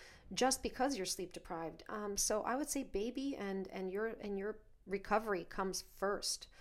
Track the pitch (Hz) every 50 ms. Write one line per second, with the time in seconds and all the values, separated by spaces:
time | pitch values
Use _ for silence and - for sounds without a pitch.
0 | - - - - - - 190 - 247 262 254 262 - 240 - - 254 285 277 202
1 | 185 175 - - 185 165 - 170 - - 180 165 165 160 151 165 - - - 214
2 | 208 208 202 196 - - 214 214 - - 240 269 302 - - 285 262 - - 196
3 | 208 240 240 269 269 277 277 - 202 196 190 190 190 185 - 196 190 185 185 202
4 | 220 226 220 - - 208 202 196 196 214 214 - - - - - - - 190 196
5 | 196 - 208 220 226 226 202 175 - - - - 190 190 180 - - - - -
6 | - 196 208 - - - - - - - - -